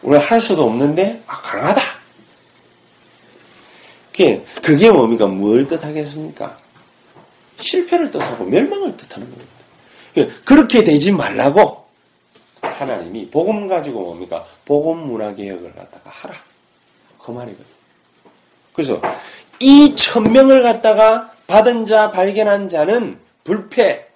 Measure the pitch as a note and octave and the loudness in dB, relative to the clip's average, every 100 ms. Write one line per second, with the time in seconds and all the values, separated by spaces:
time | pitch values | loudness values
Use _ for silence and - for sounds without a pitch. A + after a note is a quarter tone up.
0 | - C#3+ C#3+ A#3 A3 E3+ B2+ A2+ C#3+ D#3 | 2 2 2 0 0 0 0 0 -2 0
1 | G3 A#3 - - - - D3+ G3+ - - | -2 -4 -14 -16 -12 -8 -2 -2 -2 -10
2 | _ _ _ _ _ _ _ _ _ _ | _ _ _ _ _ _ _ _ _ _
3 | _ _ _ _ _ _ - - - - | _ _ _ _ _ _ -20 -20 -20 -20
4 | _ - E3+ F#2+ - - - D3 A3 F#3 | _ 0 2 2 -6 -8 0 4 6 6
5 | A2+ A2+ G#2 F#2+ G2+ A#2 C#3 E3 D3+ D3+ | 2 0 -2 -2 0 0 0 -6 -8 -10
6 | D3 D3 D#3 - - - _ _ _ _ | -10 -12 -16 -14 -16 -16 _ _ _ _
7 | _ _ _ _ _ _ - F#4 F4 F4 | _ _ _ _ _ _ -6 -4 -2 -2
8 | D#4 - - A#2+ F2+ D3 C#4 G4+ F#4 - | -2 -6 -8 -8 -2 0 0 -4 -8 -10
9 | - - B2+ - - _ _ _ _ _ | -18 -20 -20 -20 -20 _ _ _ _ _
10 | - - A#2 - - C#4+ C4+ B3 F#3+ D3 | -8 -4 -4 -6 4 4 6 2 4 2
11 | D#3+ F#3+ - - C3 D#3+ F#3 - _ _ | 2 -2 -4 -2 0 4 2 0 _ _
12 | _ _ _ _ _ _ - - C3+ A2 | _ _ _ _ _ _ -12 -10 -8 -8
13 | E2+ A2 G2 D3 F3 G#3 G3+ F3+ D3 A#2 | -10 -14 -6 -4 -2 -4 -4 -6 -6 -10
14 | F2 E2+ F2+ E2 - _ _ C#3+ D#3+ E3 | -10 -12 -12 -12 -14 _ _ -2 0 -6
15 | D3+ A2+ G#2 G2 G2 F#2 F2 E2+ F2+ - | -8 -8 -10 -10 -12 -14 -16 -20 -20 -20
16 | - - - - _ _ _ _ _ _ | -20 -20 -20 -20 _ _ _ _ _ _
17 | _ _ - A#2+ A#2+ F#2 - _ _ _ | _ _ -18 -16 -16 -20 -20 _ _ _
18 | _ _ _ _ _ _ _ - C#3 G#2+ | _ _ _ _ _ _ _ -10 -6 -4
19 | - - - - _ _ C4 C#4 D4 C#4+ | -6 -10 -16 -20 _ _ 6 8 6 4
20 | - A#3+ G#3+ A#3+ C4+ C4 A#3+ A#3 A3 G#3 | 0 0 2 4 6 6 4 2 0 4
21 | A3 A3+ A#3 _ - F#3+ A3 A#3+ G#3+ G#3+ | 4 2 -4 _ 0 2 4 0 0 2
22 | G#3+ F#3 F#3+ G3+ G#3 G3+ G3 E3 D#3 A#3 | 2 0 -2 -2 0 -2 -2 -4 -2 -2
23 | G#3 - _ _ - G3+ G3 - G3 B2+ | -4 -12 _ _ -8 -8 -6 -2 0 -2
24 | - | -12